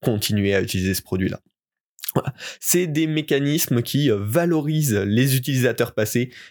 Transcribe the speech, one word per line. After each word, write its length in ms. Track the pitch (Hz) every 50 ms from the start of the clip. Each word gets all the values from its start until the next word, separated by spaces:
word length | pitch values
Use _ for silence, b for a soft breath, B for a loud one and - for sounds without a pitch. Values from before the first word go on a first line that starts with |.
continuer 540 | - 135 113 101 - - 107 104 98 98 98
à 80 | 95 92
utiliser 320 | 95 - 95 92 95 95
ce 80 | - -
produit-là. 380 | - 95 92 95 90 - - _ _ _ _ _ _ _ _ _ _ _ - - - -
Voilà. 180 | 135 - - B B B B B B
C'est 280 | - - - 175 180 165
des 180 | 143 151 160
mécanismes 800 | 156 156 156 147 - 151 139 139 143 147 - - - 131 117 117
qui, 260 | - - 135 147 135
euh, 80 | 107 98
valorisent 760 | 101 104 113 170 170 175 170 156 143 151 156 156 151 135 107
les 400 | 101 98 101 104 117 131 139 131
utilisateurs 580 | 131 127 - 139 127 123 123 117 - 117 - -
passés 380 | - 107 - - 123 123 123 B B B B